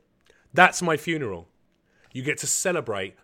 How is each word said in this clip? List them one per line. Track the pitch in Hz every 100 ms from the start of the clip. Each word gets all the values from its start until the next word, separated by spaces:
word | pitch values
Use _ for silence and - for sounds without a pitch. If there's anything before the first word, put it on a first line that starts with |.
| _ _ _ _ _
That's | 175 180 -
my | 175 151
funeral. | - 156 127 87 85 _ _ _ _ _ _
You | 127
get | 127 135
to | 139
celebrate | - 190 175 117 101 95 -